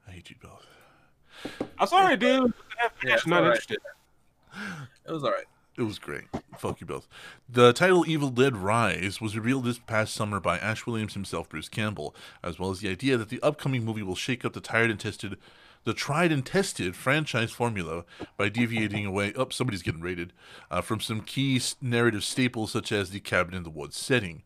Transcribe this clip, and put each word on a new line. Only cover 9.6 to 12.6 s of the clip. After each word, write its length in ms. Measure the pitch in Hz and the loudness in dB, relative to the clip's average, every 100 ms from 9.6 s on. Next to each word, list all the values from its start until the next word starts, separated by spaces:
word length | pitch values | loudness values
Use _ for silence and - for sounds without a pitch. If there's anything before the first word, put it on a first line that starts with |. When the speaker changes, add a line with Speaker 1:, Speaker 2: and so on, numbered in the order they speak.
Speaker 1:
this 160 | 120 120 | 0 -4
past 340 | - 110 107 | -2 -2 0
summer 260 | - 107 101 | -2 -4 -2
by 160 | 87 87 | 0 -2
Ash 260 | 104 110 - | -2 -4 -4
Williams 280 | 113 104 | -4 -4
himself, 340 | 101 95 82 85 | -6 -6 -6 -6
Bruce 220 | 78 76 | -10 -8
Campbell, 440 | - 107 101 73 - - - | -4 -4 -4 -10 -12 -20 -12
as 160 | 90 | -12
well 120 | 82 | -6